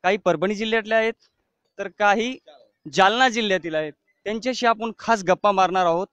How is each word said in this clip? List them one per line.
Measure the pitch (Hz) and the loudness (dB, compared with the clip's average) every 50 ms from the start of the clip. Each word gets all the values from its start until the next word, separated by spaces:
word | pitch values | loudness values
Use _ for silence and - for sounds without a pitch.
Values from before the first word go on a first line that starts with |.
| - | 0
काही | 180 202 | 0 -2
परभणी | 214 _ 185 170 151 170 196 214 | 0 _ 0 0 0 0 -2 -2
जिल्ह्यातले | 196 220 220 220 226 208 214 220 | -4 -4 -2 -2 -2 -2 0 -2
आहेत, | 220 220 226 220 _ _ _ _ _ _ _ _ _ _ _ _ | 0 0 -2 -4 _ _ _ _ _ _ _ _ _ _ _ _
तर | - 202 196 _ _ | -12 -12 -12 _ _
काही | 208 208 202 226 220 247 262 - _ - - _ _ _ _ _ _ 156 135 | 0 2 2 0 -2 -6 -8 -10 _ -20 -20 _ _ _ _ _ _ -6 2
जालना | 165 190 196 214 240 262 262 | 4 4 4 4 4 2 2
जिल्ह्यातील | 214 233 220 208 190 180 151 170 156 | 2 0 -2 0 -2 -2 -2 -4 -4
आहेत. | 156 156 151 143 _ _ _ _ _ _ | -4 -4 -6 -10 _ _ _ _ _ _
त्यांच्याशी | 196 220 226 202 254 254 - 240 | -8 -6 -4 -4 -4 -4 0 0
आपण | 233 226 220 220 233 202 _ | 0 0 0 -2 -8 -8 _
खास | - - 226 214 185 | -2 0 0 0 2
गप्पा | 170 185 170 - 208 | 0 0 2 2 2
मारणार | 202 190 190 175 180 190 180 | 4 4 2 2 2 0 0
आहोत. | 170 165 175 196 - | 2 0 0 -4 -6